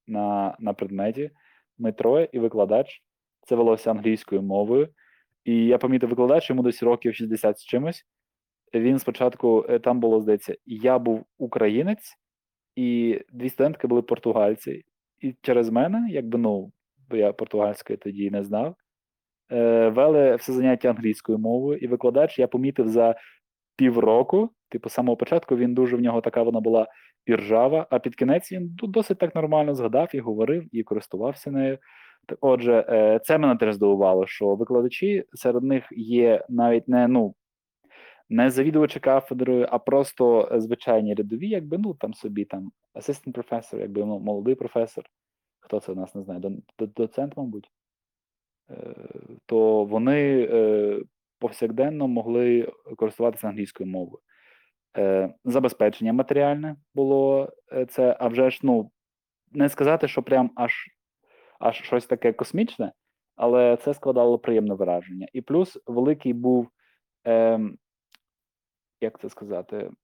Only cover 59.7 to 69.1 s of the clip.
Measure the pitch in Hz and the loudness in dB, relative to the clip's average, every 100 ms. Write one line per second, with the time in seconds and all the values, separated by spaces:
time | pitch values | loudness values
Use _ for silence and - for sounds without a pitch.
59.7 | - 143 160 139 - 120 131 123 - 120 | 2 2 2 0 -4 0 2 2 -2 -4
60.7 | - - _ _ _ _ _ _ _ 113 | -4 -12 _ _ _ _ _ _ _ -4
61.7 | 113 - 123 - 120 120 110 - 165 226 | -4 -4 -4 -2 -2 0 -2 -4 -2 -4
62.7 | - 101 - _ _ _ - 120 123 123 | -4 -10 -10 _ _ _ -4 2 4 4
63.7 | 120 - 143 135 127 120 120 - 113 107 | 2 -2 -4 -2 2 2 2 0 0 0
64.7 | 95 92 87 87 92 95 131 120 151 185 | -2 -2 -2 -6 -14 -12 -12 -4 -2 -2
65.7 | - - 120 131 147 131 120 123 123 117 | -6 -6 -2 0 0 -2 -2 0 0 0
66.7 | _ _ _ _ _ 117 113 113 110 107 | _ _ _ _ _ 0 2 2 0 -4
67.7 | - _ _ _ _ _ _ _ _ _ | -10 _ _ _ _ _ _ _ _ _
68.7 | _ _ _ 113 | _ _ _ -8